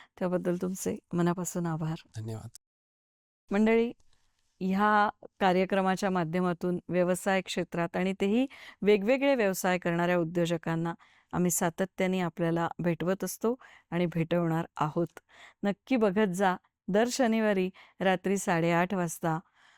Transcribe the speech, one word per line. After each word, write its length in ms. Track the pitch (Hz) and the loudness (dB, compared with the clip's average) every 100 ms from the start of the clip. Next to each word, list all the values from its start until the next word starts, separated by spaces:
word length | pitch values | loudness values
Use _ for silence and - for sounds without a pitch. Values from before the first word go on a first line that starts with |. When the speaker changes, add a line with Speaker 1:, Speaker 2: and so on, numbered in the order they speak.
| - - | -20 -6
Speaker 1:
त्याबद्दल 380 | 180 180 180 175 | -2 -2 -2 -2
तुमचे 360 | 180 190 - 208 - | -4 -4 -6 -6 -4
मनापासून 540 | 175 170 180 175 180 170 | 0 0 0 -4 -6 -4
आभार. 280 | 160 160 165 - - | -4 -4 -6 -10 -12
Speaker 2:
धन्यवाद. 320 | 113 110 110 - _ _ _ _ _ _ _ _ - | -10 -10 -12 -20 _ _ _ _ _ _ _ _ -4
Speaker 1:
मंडळी, 420 | 202 220 226 233 - _ _ _ _ _ - | 2 4 4 2 -4 _ _ _ _ _ -6
ह्या 640 | 185 196 208 214 208 - - - | -2 2 4 4 2 -2 -14 -2
कार्यक्रमाच्या 720 | 196 180 190 196 190 185 202 | 2 2 2 0 0 0 0
माध्यमातून 680 | 185 160 175 180 170 180 180 - | -2 -2 -2 -2 -2 -4 -4 -2
व्यवसाय 520 | 175 180 180 - 190 | 0 2 0 0 -2
क्षेत्रात 560 | 185 - 170 175 170 - | -2 -6 -4 -4 -4 -2
आणि 160 | 185 190 | -2 -2
तेही 260 | 196 220 269 - - - | 0 0 0 -6 -20 -2
वेगवेगळे 520 | 190 208 196 262 277 | 2 4 4 2 2
व्यवसाय 440 | 269 202 185 190 180 | 2 2 0 0 0
करणाऱ्या 400 | 180 170 175 180 | 0 0 2 2
उद्योजकांना 760 | 165 175 165 170 - 165 170 170 _ _ _ | 0 0 0 -2 -2 -4 -4 -6 _ _ _
आम्ही 180 | 170 180 | 0 0
सातत्याने 720 | - 180 - 190 - 185 185 | 2 -2 -2 -4 -2 -2 0
आपल्याला 480 | 175 - 170 170 170 - | -2 -2 -2 0 -2 -2
भेटवत 460 | 170 165 170 190 | -2 -2 -2 -2
असतो 300 | 180 - 226 254 - - _ | -4 -4 -2 -2 -8 -20 _
आणि 160 | 170 175 | -2 -2
भेटवणार 600 | 170 165 175 170 160 170 - | -2 0 0 0 -2 -4 -4
आहोत. 440 | 151 170 170 - - - - _ | -2 -2 -4 -6 -20 -20 -20 _
नक्की 320 | 202 190 - 262 | -4 -4 -2 2
बघत 380 | 214 190 214 | 2 2 0
जा 220 | 175 196 185 - _ - | 2 0 0 -6 _ -2
दर 160 | 196 233 | 2 2
शनिवारी 580 | 240 240 220 214 196 185 - - - | 2 2 2 2 2 -2 -6 -18 -4
रात्री 360 | 190 185 190 196 | 0 0 0 -2
साडेआठ 580 | - 170 170 170 180 | 0 0 2 2 0
वाजता 440 | 196 170 - 170 160 - _ _ | -2 -4 -4 -4 -4 -6 _ _